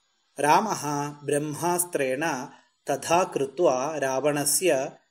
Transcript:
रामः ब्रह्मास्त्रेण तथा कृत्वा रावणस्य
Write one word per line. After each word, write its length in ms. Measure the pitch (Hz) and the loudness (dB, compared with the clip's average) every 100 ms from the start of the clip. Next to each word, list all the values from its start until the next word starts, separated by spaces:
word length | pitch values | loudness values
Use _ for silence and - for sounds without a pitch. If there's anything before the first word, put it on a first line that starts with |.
| _ _ _ - | _ _ _ -2
रामः 680 | 143 170 214 156 147 143 147 | 4 4 4 -4 -2 -2 -4
ब्रह्मास्त्रेण 1160 | 147 143 143 151 143 170 175 - 156 135 131 165 131 131 - _ _ - | -6 -2 -2 -2 -2 -2 0 -2 -2 -2 -2 -2 -4 -8 -16 _ _ -4
तथा 340 | 135 - 170 | -4 2 2
कृत्वा 720 | 180 - 135 - 170 127 143 156 | 2 -2 -4 2 2 2 -2 -4
रावणस्य 960 | 135 131 147 147 143 - 180 135 147 - _ | -2 0 0 0 0 2 2 2 0 -8 _